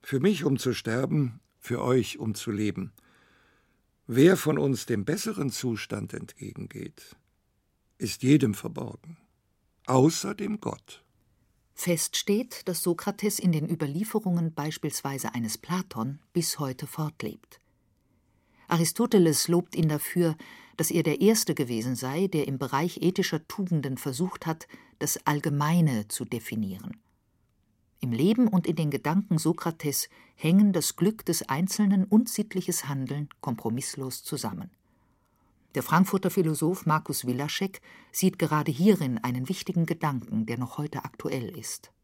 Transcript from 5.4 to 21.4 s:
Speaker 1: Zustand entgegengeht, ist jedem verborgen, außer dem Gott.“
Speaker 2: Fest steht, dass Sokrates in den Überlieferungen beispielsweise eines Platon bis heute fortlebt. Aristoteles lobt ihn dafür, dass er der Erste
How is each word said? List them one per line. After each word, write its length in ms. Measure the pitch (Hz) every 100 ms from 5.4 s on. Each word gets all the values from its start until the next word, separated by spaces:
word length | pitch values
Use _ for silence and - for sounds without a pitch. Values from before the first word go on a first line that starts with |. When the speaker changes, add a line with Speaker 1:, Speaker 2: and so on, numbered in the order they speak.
| 139
Speaker 1:
Zustand 640 | - 127 110 - 104 107
entgegengeht, 1000 | - - - - - - - - - - - _ _ _ _ _ _ _ _
ist 260 | 107 -
jedem 320 | 127 147 135 98
verborgen, 600 | - - - - - 170 _ _ _ _ _ _ -
außer 480 | 131 143 - 196 202
dem 240 | 202 214
Gott.“ 460 | - - - - _ _ _ _ _ _ _
Speaker 2:
Fest 440 | - - 170 - -
steht, 500 | - 202 254 - -
dass 160 | 170
Sokrates 560 | 185 170 - - 208 -
in 120 | 185
den 180 | 156 147
Überlieferungen 840 | 165 147 147 220 220 202 170 165
beispielsweise 800 | 156 147 - 151 - 143 139 127
eines 240 | 120 113 -
Platon 640 | - 180 180 - 113 143 _
bis 260 | - 165 -
heute 280 | 139 131 143
fortlebt. 720 | - 151 - - - _ - _ _ _ _ _ _ _ _ _ _ _
Aristoteles 800 | 165 165 - 233 208 165 147 -
lobt 280 | 175 175 -
ihn 120 | 160
dafür, 480 | 147 - 180 170 156 - - - -
dass 140 | 160
er 120 | 170
der 180 | 160 147
Erste 340 | 196 220